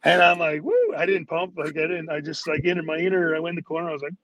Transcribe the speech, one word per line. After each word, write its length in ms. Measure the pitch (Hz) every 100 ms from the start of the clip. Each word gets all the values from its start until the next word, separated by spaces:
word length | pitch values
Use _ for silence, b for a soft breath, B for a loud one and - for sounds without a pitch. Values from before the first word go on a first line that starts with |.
And 180 | - 180
I'm 180 | 175 175
like, 240 | 165 151
Woo. 320 | 214 480 480 226
I 80 | 170
didn't 220 | 190 156
pump. 280 | 165 180 170
Like, 200 | 147 143
I 40 | 156
didn't, 220 | 180 160
I 120 | 151
just, 260 | 151 151 -
like, 180 | 156 170
entered 200 | 180 160
my 120 | 156
inner, 380 | 175 190 170 160
I 40 |
went 140 | 165
in 40 | 175
the 60 |
corner. 260 | 175 160 170
I 40 |
was 80 | 151
like 120 | 143 185